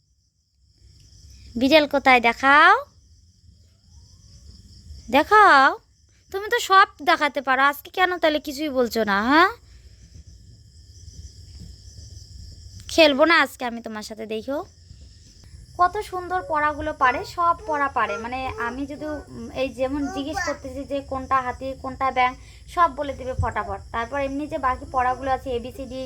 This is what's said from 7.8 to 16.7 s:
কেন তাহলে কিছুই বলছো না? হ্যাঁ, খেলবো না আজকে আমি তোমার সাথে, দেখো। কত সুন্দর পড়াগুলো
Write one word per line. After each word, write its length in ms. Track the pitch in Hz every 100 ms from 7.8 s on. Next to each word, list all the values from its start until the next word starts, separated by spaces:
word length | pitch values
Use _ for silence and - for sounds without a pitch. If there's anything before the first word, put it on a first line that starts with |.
| -
কেন 200 | - 370 359
তাহলে 200 | 320 302
কিছুই 300 | 294 269 311
বলছো 320 | 254 240 226
না? 120 | 208 196 226
হ্যাঁ, 220 | 302 381 466 - - - - - - - - - - - - - - - - - - - - - - - - - - - - - - - - -
খেলবো 360 | - 311 262
না 100 | 320 330
আজকে 240 | 269 -
আমি 160 | 247 233
তোমার 200 | 226 214
সাথে, 240 | 208 214 220
দেখো। 320 | 220 220 285 392 _ - - - - - - - - - -
কত 160 | 359 415 415
সুন্দর 300 | 359 349 370 -
পড়াগুলো 440 | 302 302